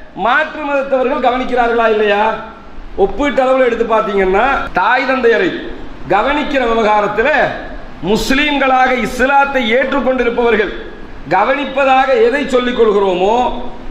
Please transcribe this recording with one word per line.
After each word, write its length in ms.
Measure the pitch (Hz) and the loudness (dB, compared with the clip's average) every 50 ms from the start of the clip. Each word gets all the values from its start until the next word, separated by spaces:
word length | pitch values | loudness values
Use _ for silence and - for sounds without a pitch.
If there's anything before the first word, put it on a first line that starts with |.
| - - - | -16 -16 -10
மாற்று 460 | - 190 226 254 302 311 311 - 311 294 | -4 -2 0 2 0 0 -2 -6 -8 -6
மதத்தவர்கள் 640 | 277 285 269 262 - 262 262 247 247 294 - 240 247 | -4 -2 -2 -2 0 -2 0 0 -2 -2 0 0 0
கவனிக்கிறார்களா 580 | 247 254 254 208 240 247 240 233 226 233 226 220 | 0 -2 -4 2 2 2 4 4 2 2 2 2
இல்லையா? 460 | 214 214 214 208 202 202 214 220 208 - - - - - - - - - - - - | 2 2 2 2 2 2 0 0 -2 -4 -10 -14 -18 -18 -18 -16 -14 -14 -14 -10 -2
ஒப்பீட்டு 440 | - 196 202 202 190 285 285 226 262 | 0 0 0 0 -2 -2 0 2 2
அளவில் 240 | 262 254 262 262 254 | 2 2 2 2 2
எடுத்து 300 | 240 226 214 226 208 226 | 2 2 0 0 0 2
பார்த்தீங்கன்னா, 500 | 214 - 202 202 196 190 185 190 202 240 277 269 214 - - - | 0 0 0 0 0 0 2 2 2 2 2 0 -2 -4 -2 -2
தாய் 360 | 180 185 214 247 262 262 254 | 0 2 2 2 0 0 0
தந்தையரை 600 | 262 254 233 233 220 202 190 160 - 170 - - - - - - - - - 139 | 0 2 2 2 2 2 2 0 -2 -4 -8 -10 -10 -10 -10 -12 -12 -12 -4 0
கவனிக்கிற 560 | 180 202 220 269 294 302 262 - - 269 247 | 0 0 2 0 -2 -2 -2 -2 -2 0 0
விவகாரத்துல 640 | 226 226 226 220 208 214 208 202 196 - 214 233 285 302 254 190 - - - - - - - - - - - 147 | 0 0 0 2 2 2 2 0 0 -2 0 0 2 2 2 0 0 -2 -6 -10 -12 -12 -12 -12 -14 -12 -8 -2
முஸ்லீம்களாக 840 | 175 220 208 - - 269 269 302 294 285 277 269 262 262 254 254 254 | -2 -2 0 0 0 0 0 0 0 0 0 0 2 2 2 2 2
இஸ்லாத்தை 840 | 254 240 214 - - - 247 269 277 277 277 277 - 262 240 214 226 | 0 -2 -2 -4 -2 0 0 2 4 2 2 2 0 -2 0 2 2
ஏற்றுக்கொண்டிருப்பவர்கள் 1000 | 262 294 240 277 277 220 254 262 247 240 233 - 233 240 233 220 202 208 170 - - - - - - - - - - - 139 | 2 2 0 -2 -2 0 0 0 0 0 0 0 2 2 2 2 2 0 -2 -4 -8 -12 -12 -14 -14 -14 -14 -14 -14 -4 -2
கவனிப்பதாக 920 | 165 185 214 247 269 285 277 - 262 269 277 269 262 262 269 277 269 226 220 | 0 2 2 2 0 -2 -2 -4 -2 0 2 4 4 4 4 2 4 4 4
எதை 260 | 247 254 294 269 190 | 2 2 0 -2 0
சொல்லிக் 300 | 247 247 247 247 - - | 0 0 0 0 0 2
கொள்கிறோமோ, 800 | 233 214 196 202 196 190 180 180 185 202 226 247 247 - - - - - - - - - | 2 4 4 2 2 2 2 2 2 2 2 2 0 0 -2 -4 -6 -8 -10 -10 -10 -10